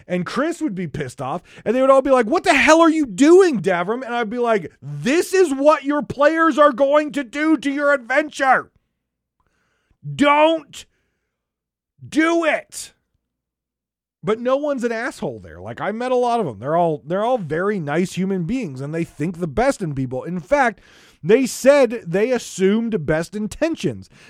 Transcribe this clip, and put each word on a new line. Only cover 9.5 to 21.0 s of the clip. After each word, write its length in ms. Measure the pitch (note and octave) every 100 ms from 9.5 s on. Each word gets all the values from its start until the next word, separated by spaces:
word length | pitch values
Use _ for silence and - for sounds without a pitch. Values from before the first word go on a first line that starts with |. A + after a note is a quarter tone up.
| _ _ _ _ _ D3 C#3+
Don't 720 | C#4+ D4 D#4 D#4+ D4 - - _ _ _ _ _ _ _ _ _ _ _ B2
do 360 | C4+ D#4+ E4+
it." 500 | D#4 A3+ - - - _ _ _ _ _ _ _ _ _ _ _ _ _
But 180 | D#3 A3+
no 160 | B3 C4+
one's 260 | D4 C4+
an 80 | A#3
asshole 480 | A3+ C4+ - E3 A2+
there. 220 | F2+ E2
Like, 200 | G2 A#2+
I 120 | E3+
met 180 | A3 B3+
a 60 | B3
lot 240 | A#3+ A#3
of 60 | E3
them. 120 | G2
They're 160 | C3
all, 260 | E3+ E3+ D3+ C#3
they're 160 | F#3
all 160 | A3+ B3+
very 400 | D3+ D#3 G3 G#3
nice 360 | C#3+ D#3+ F#3
human 280 | F3 F#3+ F#3+
beings, 380 | E3 C4 F#3 C3
and 120 | C#3+
they 120 | E3
think 340 | E3 - D#3 E3
the 80 | F3
best 340 | B2+ C4+ -
in 140 | F3
people. 300 | C3+ B2+ B2+
In 160 | D#3 F3+
fact, 400 | - C#4+ A#3+ F#3 _ _